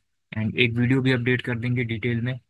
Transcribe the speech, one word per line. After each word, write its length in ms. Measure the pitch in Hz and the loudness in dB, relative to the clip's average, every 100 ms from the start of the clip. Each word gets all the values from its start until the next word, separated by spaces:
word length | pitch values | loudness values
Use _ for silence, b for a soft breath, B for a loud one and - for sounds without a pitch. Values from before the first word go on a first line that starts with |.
| _ _ - | _ _ -12
and 240 | 110 110 - | -4 -2 2
एक 180 | 120 | 2
वीडियो 280 | 117 120 135 | 2 2 4
भी 100 | 131 | 4
अपडेट 300 | 127 120 123 | 2 2 0
कर 180 | - 120 | -2 -4
देंगे 240 | 123 123 | -2 -2
डिटेल 380 | 117 110 120 117 | -2 -4 -2 -2
में 160 | 120 131 | -4 -6